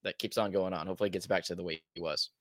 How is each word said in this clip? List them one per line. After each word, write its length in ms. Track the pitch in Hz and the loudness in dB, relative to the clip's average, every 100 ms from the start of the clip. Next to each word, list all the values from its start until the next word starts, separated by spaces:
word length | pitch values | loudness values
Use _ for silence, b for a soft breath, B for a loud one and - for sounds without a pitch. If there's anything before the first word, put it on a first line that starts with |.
that 160 | 101 - | -6 -4
keeps 180 | 107 - | -2 0
on 140 | 104 | 2
going 220 | 98 92 | 2 2
on. 120 | 90 85 | 0 -2
Hopefully 200 | 92 104 | 0 0
he 40 | |
gets 160 | 92 - | 0 2
back 160 | 95 | 2
to 100 | - | 2
the 80 | 87 | -4
way 180 | 90 80 _ | -4 -6 _
he 60 | - | -6
was. 300 | 85 73 - _ | -2 0 -2 _